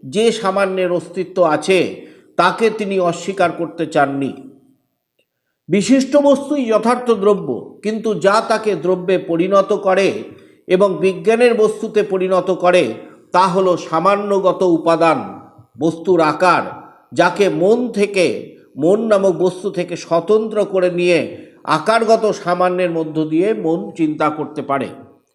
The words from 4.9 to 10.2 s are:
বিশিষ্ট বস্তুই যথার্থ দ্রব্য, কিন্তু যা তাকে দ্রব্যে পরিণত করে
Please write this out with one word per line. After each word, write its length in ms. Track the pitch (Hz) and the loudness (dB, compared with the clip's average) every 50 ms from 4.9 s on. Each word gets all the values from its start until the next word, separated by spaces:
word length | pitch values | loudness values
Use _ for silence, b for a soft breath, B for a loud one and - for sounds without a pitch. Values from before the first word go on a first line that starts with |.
| _ _ _ _ _ _ _ _ _ _ _ _ _ _ _ - | _ _ _ _ _ _ _ _ _ _ _ _ _ _ _ -2
বিশিষ্ট 500 | 151 202 196 - 254 269 262 269 - 294 | -2 0 2 4 2 2 2 4 2 4
বস্তুই 480 | 285 285 285 269 - - 294 294 262 | 6 6 4 2 2 -4 -4 -2 -2
যথার্থ 460 | 226 220 214 214 233 247 233 240 233 | 0 0 0 2 2 0 0 0 -2
দ্রব্য, 680 | 233 208 190 208 208 190 170 147 127 104 - - - - - | 0 2 4 2 2 2 0 -6 -6 -6 -8 -12 -18 -8 -6
কিন্তু 300 | 202 220 226 - 226 214 | -6 -6 -4 -2 -4 -4
যা 280 | 170 151 196 196 220 226 - | 2 2 2 2 2 2 0
তাকে 280 | 233 220 220 214 202 | -2 -2 0 -2 -4
দ্রব্যে 420 | 165 147 180 185 180 180 175 190 175 | -2 0 -2 -2 -2 0 -2 -2 -2
পরিণত 560 | - - 165 165 175 190 196 196 196 196 208 | 0 -2 -2 -2 0 2 2 2 2 2 0
করে 500 | 190 - 196 185 190 196 180 - 101 | -2 0 0 2 2 2 0 0 -2